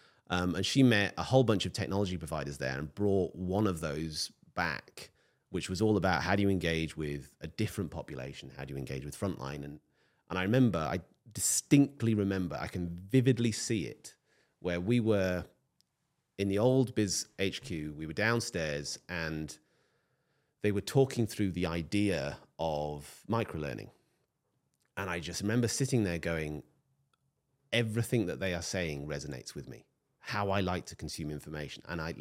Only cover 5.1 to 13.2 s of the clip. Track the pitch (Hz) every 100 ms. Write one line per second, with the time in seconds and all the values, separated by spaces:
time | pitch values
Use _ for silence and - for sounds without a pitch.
5.1 | _ _ _ _ 90 - 90 107 104 92
6.1 | 80 87 101 101 95 82 82 80 - 76
7.1 | 73 67 _ 82 - 107 - 82 80 -
8.1 | 65 64 71 67 67 67 67 65 67 71
9.1 | - 101 80 67 71 71 73 _ _ _
10.1 | _ - 87 95 123 123 82 76 85 -
11.1 | _ - - - - - 143 139 - 113
12.1 | 107 98 95 87 71 82 95 87 87 95
13.1 | 131